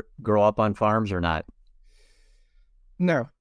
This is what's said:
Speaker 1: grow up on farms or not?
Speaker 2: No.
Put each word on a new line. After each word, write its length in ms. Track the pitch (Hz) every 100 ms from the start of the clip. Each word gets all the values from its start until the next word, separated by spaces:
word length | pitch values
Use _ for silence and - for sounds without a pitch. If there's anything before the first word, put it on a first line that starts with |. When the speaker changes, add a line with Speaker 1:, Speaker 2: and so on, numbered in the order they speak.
| - -
Speaker 1:
grow 220 | 107 107
up 140 | 104 104
on 160 | 107
farms 380 | 101 107 110 104
or 80 | 90
not? 260 | 85 78 - _ _ _ _ _ _ _ _ _ _ _ _ _ _ -
Speaker 2:
No. 320 | 180 147 - _